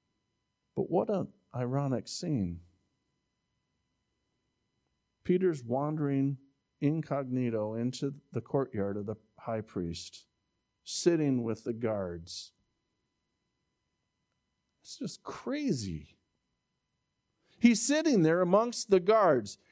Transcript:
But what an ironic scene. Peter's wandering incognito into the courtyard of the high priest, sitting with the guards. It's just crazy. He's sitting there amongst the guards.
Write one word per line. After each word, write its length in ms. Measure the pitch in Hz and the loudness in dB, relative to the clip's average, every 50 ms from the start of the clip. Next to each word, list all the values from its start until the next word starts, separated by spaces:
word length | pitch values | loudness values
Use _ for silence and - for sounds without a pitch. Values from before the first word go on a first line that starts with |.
| _ _ _ _ _ _ _ _ _ _ _ _ _ _ - | _ _ _ _ _ _ _ _ _ _ _ _ _ _ -6
But 140 | - - - | -6 -4 0
what 180 | - 185 220 220 | 0 0 0 0
an 200 | 208 180 139 - _ _ _ _ - | -2 -4 -4 -6 _ _ _ _ -8
ironic 540 | 120 127 120 131 139 143 135 127 110 - - | -6 -6 -4 -2 -2 -2 -2 -2 -4 -6 -8
scene. 520 | - - - 170 151 117 95 87 85 85 85 _ _ _ _ _ _ _ _ _ _ _ _ _ _ _ _ _ _ _ _ _ _ _ _ _ _ _ _ _ _ _ _ _ _ _ _ _ _ _ _ _ _ _ _ _ _ _ _ _ _ _ | -12 -8 -6 -4 -2 -2 -2 -4 -6 -10 -14 _ _ _ _ _ _ _ _ _ _ _ _ _ _ _ _ _ _ _ _ _ _ _ _ _ _ _ _ _ _ _ _ _ _ _ _ _ _ _ _ _ _ _ _ _ _ _ _ _ _ _
Peter's 400 | _ - 180 180 190 185 160 139 | _ 2 2 4 4 2 0 -2
wandering 760 | 120 113 120 135 143 151 156 160 147 139 139 135 135 139 139 - - _ _ _ _ _ _ - | -4 -4 -2 -2 0 -2 -2 -2 0 0 2 2 2 0 0 -4 -10 _ _ _ _ _ _ -2
incognito 920 | 151 143 156 165 147 - 143 143 139 127 127 127 127 120 113 107 107 107 110 | 0 0 0 0 -4 -4 -4 -4 -4 -2 -2 -2 0 0 0 -2 -2 -2 -4
into 400 | 113 117 127 127 - 147 139 139 143 _ _ | -2 -4 -4 -4 -4 -6 -6 -6 -8 _ _
the 80 | - 120 | -8 -8
courtyard 560 | - - - - 127 - - 107 98 101 101 104 | -6 -2 0 0 0 0 -2 -4 -2 -2 -4 -6
of 80 | 101 | -6
the 100 | 107 107 - _ _ _ - | -6 -8 -10 _ _ _ -14
high 220 | - - 113 110 | -8 -6 -6 -6
priest, 640 | 107 - - 101 87 85 85 - - - - - - _ _ _ _ _ _ _ _ _ _ _ | -6 -6 -6 -6 -4 -4 -6 -8 -12 -16 -18 -20 -20 _ _ _ _ _ _ _ _ _ _ _
sitting 600 | - - - - - 175 170 160 151 143 131 123 | -14 -10 -6 0 2 2 2 2 2 2 0 0
with 220 | 117 113 110 - - | -2 -4 -6 -6 -4
the 80 | 120 | -8
guards. 800 | 117 110 120 110 107 101 95 90 87 82 82 82 - - - - _ _ _ _ _ _ _ _ _ _ _ _ _ _ _ _ _ _ _ 988 988 _ _ _ _ _ _ _ _ _ _ _ _ _ _ _ _ _ _ _ _ _ _ _ _ _ | -6 -4 -2 -2 -2 -2 -4 -6 -8 -10 -12 -12 -14 -14 -14 -16 _ _ _ _ _ _ _ _ _ _ _ _ _ _ _ _ _ _ _ _ _ _ _ _ _ _ _ _ _ _ _ _ _ _ _ _ _ _ _ _ _ _ _ _ _ _
It's 160 | _ - - - | _ -18 -14 -10
just 240 | 277 175 - - | -10 -10 -10 -12
crazy. 960 | - - - - - 233 269 302 294 262 170 117 104 92 82 76 73 - _ _ _ _ _ _ _ _ _ _ _ _ _ _ _ _ _ _ _ _ _ _ _ _ _ _ _ _ _ - | -14 -14 -14 -12 -8 -8 -6 -4 -2 -2 -2 -2 -2 -6 -8 -8 -10 -14 _ _ _ _ _ _ _ _ _ _ _ _ _ _ _ _ _ _ _ _ _ _ _ _ _ _ _ _ _ 4
He's 220 | - 240 226 196 | 6 6 6 6
sitting 420 | - - 285 311 320 330 269 196 | 2 2 2 2 4 4 4 4
there 200 | 160 156 165 180 | 6 6 4 4
amongst 480 | 185 175 185 208 233 247 233 - - - | 4 4 4 4 4 2 -4 -6 0 4
the 100 | 196 185 | 4 4
guards. 560 | 175 190 220 220 202 175 147 123 104 101 - _ _ _ | 6 6 6 6 8 6 6 4 2 -4 -12 _ _ _